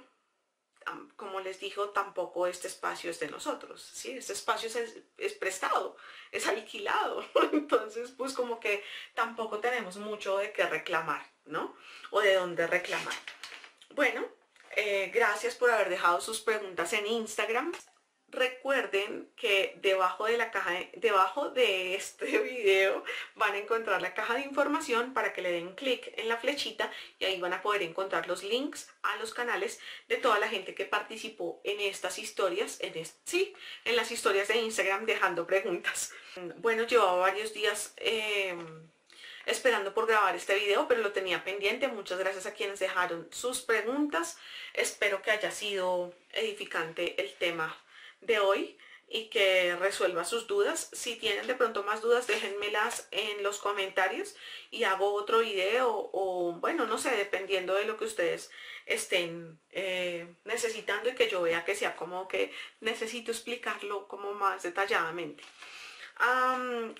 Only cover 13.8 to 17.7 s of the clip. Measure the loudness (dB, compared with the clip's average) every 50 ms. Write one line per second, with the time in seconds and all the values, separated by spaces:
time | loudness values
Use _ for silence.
13.8 | -20 -6 0 2 2 2 2 0 -4 -6 -8 _ _ _ _ -20 -18 -4 -2 -2
14.8 | 0 2 2 0 0 2 4 4 4 4 4 2 -2 -4 0 4 4 6 6 6
15.8 | 4 2 2 4 4 4 4 4 0 -2 -6 -2 0 0 0 0 -2 -4 -4 -2
16.8 | 0 0 0 0 0 0 0 -2 -2 -2 -2 -2 0 0 0 0 -2 -2